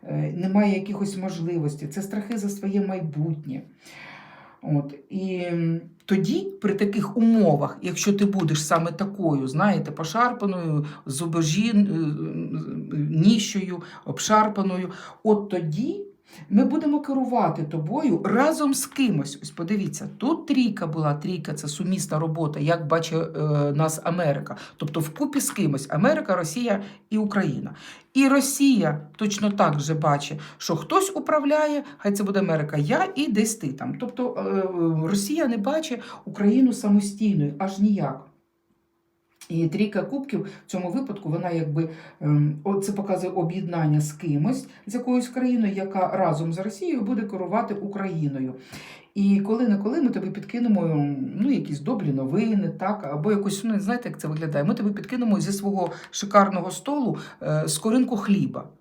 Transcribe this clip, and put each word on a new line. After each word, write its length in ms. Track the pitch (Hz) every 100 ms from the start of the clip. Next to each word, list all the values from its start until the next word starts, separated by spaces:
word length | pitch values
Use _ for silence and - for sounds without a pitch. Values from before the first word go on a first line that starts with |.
е, 300 | - 151 151 170
немає 360 | 190 196 208
якихось 440 | 190 196 196 202 185
можливостей, 680 | 185 165 165 170 147 - 143
це 140 | -
страхи 360 | 202 214 202 226
за 120 | 202
своє 320 | - 196 196
майбутнє. 800 | 190 185 160 147 160 151 - 127 - - - - - - - - - _
От, 340 | - 147 139 - -
і, 260 | 190 190 185
м, 460 | 175 170 165 165 - _ -
тоді, 420 | 196 - 320 403 -
при 120 | 208
таких 440 | 196 202 214 - -
умовах, 600 | 226 226 185 143 143 -
якщо 320 | 180 156 -
ти 120 | 202 202
будеш 400 | 196 160 156 -
саме 260 | 170 165
такою, 560 | 160 202 - 170 139 131
знаєте, 440 | 139 208 170 151
пошарпаною, 920 | 151 160 226 247 233 202 185 170 151 147 - -
зубожін-, 840 | 131 170 160 156 180 233 208 202
е, 60 |
м, 1120 | 160 156 - 156 156 165 160 156 135 - 156 147
ніщою, 720 | 160 190 233 - 202 185 180 - - -
обшарпаною, 840 | 143 - 214 214 202 196 185 185 - - -
от 260 | 220 208 202
тоді 540 | 180 160 151 277 403 - - _ - -
ми 160 | 202 269
будемо 340 | 320 302 294
керувати 640 | 277 269 240 240 170 156
тобою 580 | 151 165 151 247 311 170 196
разом 480 | 208 285 320 294
з 120 | 269 -
кимось. 540 | - 262 165 139 -
Ось 100 | -
подивіться, 580 | - 170 208 175 - - -
тут 300 | 240 320 -
трійка 400 | 277 233 - 160
була, 260 | 160 151
трійка — 400 | 143 - 180 151 151
це 120 | 147
сумісна 520 | - 175 190 - 156
робота, 400 | 165 156 156 151
як 280 | 147 165 151
бачить, 500 | 160 165 160 160 160
е, 20 | 151 147 143 143
нас 260 | 156 156
Америка. 540 | - 175 165 143 147 - - -
Тобто 220 | 151 165
вкупі 400 | 151 - 285 285
з 120 | -
кимось: 360 | - 170 139 -
Америка, 460 | 156 220 311 - 185
Росія 460 | 160 - 240 196 - - _
і 80 | 214
Україна. 580 | 208 196 170 127 - - - - _
І 140 | 262 269
Росія 720 | 277 269 - 277 240 160 151 - -
точно 360 | 214 - 208
так 280 | 196 180 147
же 140 | 143
бачить, 460 | 156 156 143 - - - -
що 180 | - 165
хтось 360 | - 339 392 370
управляє, 680 | - 311 285 302 302 294 277 -
хай 140 | 208
це 120 | 202
буде 160 | 196 196
Америка, 380 | 190 156 147 151
я 300 | 147 277 370 -
і 160 | 294
десь 240 | 214 220 -
ти 120 | 156
там. 300 | 127 127 -
Тобто, 360 | 247 - 247 -
е, 720 | 196 196 190 180 165 160 160
Росія 400 | 202 202 302 285
не 100 | 226
бачить 440 | 202 311 311 233 - - -
Україну 480 | - 202 247 262
самостійною, 800 | 208 208 202 202 - 220 170 143 147
аж 200 | 196 196
ніяк. 420 | 208 196 147 131 - _ _ _ _ _ _ _ _ _ _ _ -
І 180 | 165 165
трійка 340 | 196 208 196
кубків 460 | - 277 - 185 - - _
в 60 |
цьому 200 | 185 180
випадку, 380 | 262 262 202 160
вона 200 | 165 180
якби, 400 | 165 151 147 160 - - -
ем, 380 | 151 147 147 -
о, 120 | 202 196
це 160 | 196
показує 420 | 202 202 269 180
об'єднання 680 | 185 165 180 165 170 156 151
з 120 | 147
кимось, 540 | - 175 147 170 262 - - -
з 60 |
якоюсь 340 | 226 254 247 240
країною, 460 | 262 247 240 214
яка 340 | 190 190 190 180
разом 460 | 190 180 151 165
з 60 | 165
Росією 420 | 196 - 359 285
буде 200 | 208 233
керувати 520 | 208 196 180 208 220
Україною. 800 | 208 202 202 190 165 147 135 131 - - - - - - -
І 240 | 196 202
коли-неколи 600 | 196 226 247 202 202 302
ми 80 | 262
тобі 200 | 190 196
підкинемо, 560 | - - 240 240 196 165
ем, 460 | 151 143 139 127 -
ну, 160 | 247
якісь 280 | 233 - 147
добрі 340 | - 233 165
новини, 560 | 135 131 165 226 208 170 151
так, 300 | 185 208 135
або 180 | 147 185
якусь, 320 | 202 202 -
ну, 160 | 226 208
знаєте, 300 | 196 240 180
як 100 | 156
це 80 | 160
виглядає? 360 | 151 160 147
Ми 100 | 147
тобі 160 | 240 208
підкинемо 500 | 202 - 254 240 196
зі 120 | -
свого 400 | 196 202 196 175 - -
шикарного 600 | - 202 208 196 185 180
столу, 460 | 175 - 294 240 151 - -
е, 260 | 156 156 156
скоринку 500 | - 220 247 254 214
хліба. 460 | - 185 135 131 - -